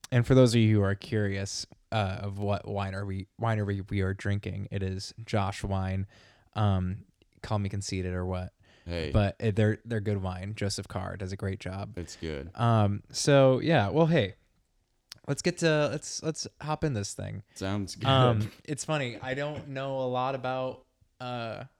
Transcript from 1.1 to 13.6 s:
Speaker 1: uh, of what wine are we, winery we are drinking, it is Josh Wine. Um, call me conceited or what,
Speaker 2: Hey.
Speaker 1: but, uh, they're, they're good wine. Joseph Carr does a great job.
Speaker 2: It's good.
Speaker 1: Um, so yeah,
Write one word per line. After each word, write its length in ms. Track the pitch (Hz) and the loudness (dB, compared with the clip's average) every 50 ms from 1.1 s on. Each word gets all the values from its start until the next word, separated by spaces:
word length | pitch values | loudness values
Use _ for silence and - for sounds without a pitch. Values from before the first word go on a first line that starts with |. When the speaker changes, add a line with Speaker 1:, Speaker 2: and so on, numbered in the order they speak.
| 113 107 104 98 98 98 98 - - - - - - _ _ - | -2 0 0 0 -2 -2 -4 -4 -6 -8 -10 -10 -14 _ _ -4
Speaker 1:
uh, 280 | 110 110 101 95 92 80 | -2 0 0 0 -2 -4
of 180 | 98 101 98 101 | -6 -8 -6 -4
what 280 | 104 101 101 - - - | -2 -2 -2 -2 -2 -4
wine 280 | 101 98 98 98 95 | -4 -4 -4 -4 -4
are 100 | 98 101 | -6 -6
we, 220 | 98 95 95 95 _ _ - | -6 -6 -6 -8 _ _ -4
winery 480 | 110 113 110 107 104 98 101 98 92 - | 0 0 2 2 0 0 0 -2 -2 -2
we 100 | 101 98 | 0 0
are 140 | 95 95 98 | 0 0 0
drinking, 540 | 98 - 101 101 101 - 101 95 98 98 - | -2 -2 -2 -2 -2 -2 -4 -6 -6 -8 -6
it 100 | - 101 | -4 -4
is 320 | 95 95 95 95 - - - - 113 | -2 -2 -4 -6 -8 -10 -14 -14 -10
Josh 380 | - - 107 98 95 98 - - | -2 -2 0 0 0 -4 -4 -4
Wine. 440 | 101 98 95 95 95 95 95 95 - - - - _ _ _ _ _ - | -2 -2 0 0 0 0 -2 -4 -4 -8 -20 -20 _ _ _ _ _ -2
Um, 500 | 104 107 104 95 92 92 90 95 - - _ _ _ _ _ _ _ - | 2 2 4 4 2 2 0 -4 -6 -8 _ _ _ _ _ _ _ -6
call 160 | - 110 104 | -4 -2 -2
me 100 | 101 95 | -2 -2
conceited 460 | 104 98 98 - 101 92 90 90 90 | -4 -4 -6 -4 -4 -2 -2 -2 -2
or 100 | 90 90 | -2 -2
what, 260 | 92 92 90 90 - _ _ _ _ _ _ - | -2 -4 -4 -6 -8 _ _ _ _ _ _ -10
Speaker 2:
Hey. 260 | 82 85 85 80 73 | -6 -4 -4 -4 2
Speaker 1:
but, 240 | 67 107 101 98 - - 117 | 2 4 2 2 0 0 -2
uh, 80 | 110 98 | 0 2
they're, 240 | 113 107 107 110 - - | 4 4 4 2 0 -4
they're 140 | 113 120 110 | -6 -6 -4
good 240 | 98 107 104 101 95 | -2 -2 -2 -2 -2
wine. 320 | 92 92 90 92 101 110 | -4 -6 -6 -8 -8 -6
Joseph 320 | - 104 98 - - 98 - | -4 -4 -4 -4 -4 -8 -8
Carr 300 | - 98 95 92 92 98 | -6 -6 -6 -6 -6 -6
does 140 | 98 92 | -8 -8
a 60 | 98 95 | -6 -4
great 220 | - 98 95 95 | -4 -4 -4 -4
job. 360 | - 92 95 98 104 107 107 | -6 -8 -8 -8 -8 -8 -8
Speaker 2:
It's 200 | - 85 - - | -10 -10 -10 -10
good. 340 | - 82 80 78 69 73 90 - | -8 -6 -6 -6 -6 -8 -10 -4
Speaker 1:
Um, 480 | - 120 117 113 110 104 101 101 101 - - | 0 2 4 4 6 4 4 2 -2 -6 -8
so 480 | - - - 151 143 139 135 131 131 | -6 -2 2 6 8 8 8 8 6
yeah, 300 | 123 | 4